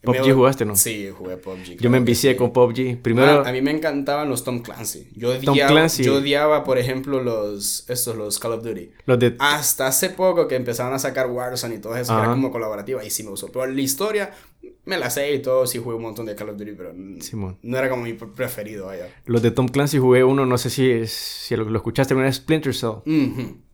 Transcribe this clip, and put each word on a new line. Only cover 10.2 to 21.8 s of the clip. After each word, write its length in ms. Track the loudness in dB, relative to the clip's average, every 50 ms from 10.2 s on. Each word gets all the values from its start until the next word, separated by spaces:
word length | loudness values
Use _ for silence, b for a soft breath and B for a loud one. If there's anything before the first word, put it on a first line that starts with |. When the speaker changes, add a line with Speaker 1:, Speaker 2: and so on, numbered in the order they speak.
| 2 2 4 4 2 2
Speaker 2:
que 60 | 0
empezaron 360 | -2 -2 -2 -4 -4 -2 -2 -2
a 40 | -2
sacar 300 | -2 -2 -2 -2 -2 -2
Warzone 460 | -2 -4 -6 -6 -6 -6 -6 -6 -8
y 20 | -8
todo 160 | -8 -6 -6
eso, 160 | -4 -2 0 2
que 60 | 2
era 40 | 2
Speaker 1:
Ajá. 60 | 2 2
Speaker 2:
como 180 | 2 0 0 -2
colaborativa, 520 | -4 -4 -4 -6 -6 -6 -6 -6 -6 -6
y 60 | -6
sí 120 | -8 -8 -8
me 60 | -8
gustó. 180 | -10 -12 -12 -8 -6
Pero 140 | -4 -4
la 140 | -2 -2 -2
historia... 520 | -2 -2 -2 -2 -2 -2 -2 -2 -4 -4 B B B B B _ -20 -20 -20 _ _
Me 120 | -6 -6 -4
la 100 | -4 -4
sé 240 | -2 -2 0 0 0
y 60 | -2
todo, 240 | 0 0 2 2 2 0
sí 100 | -2 -4
jugué 160 | -6 -6 -6
un 80 | -6 -6
montón 240 | -8 -8 -8 -8
de 80 | -8 -8
Call 140 | -10 -10 -10
of 60 | -10
Duty, 160 | -12 -12 -12 -12
pero 180 | -14 -14 -14
n-, 300 | -14 -14 -14 -14 -14 -14 -14
Speaker 1:
Simón. 360 | -10 -8 -8 -8 -8 -8 -10 -8
Speaker 2:
no 160 | -6 -4 -2
era 100 | -2 -2
como 140 | -2 -4 -6
mi 120 | -8 -10
pre-, 120 | -10 -14
preferido, 600 | -18 -8 -8 -6 -6 -6 -10 -12 -12 -12 -12 -12
vaya. 200 | -10 -10 -12 -12 -14 -16 -18 -6
Speaker 1:
Los 140 | 0 0 2 2
de 100 | 2 2
Tom 160 | 2 0 0
Clancy 300 | 2 0 0 2 2 2
jugué 260 | 6 6 6 8 6
uno, 220 | 6 4 4 2
no 120 | 2 2 0
sé 100 | 0 -2
si 200 | -2 2 2 2
es, 220 | 2 2 -2 -4 -8
si 420 | -10 -10 -10 -12 -12 -6 -4 -2
lo, 80 | -2 -2
lo 140 | -2 -2
escuchaste 380 | -2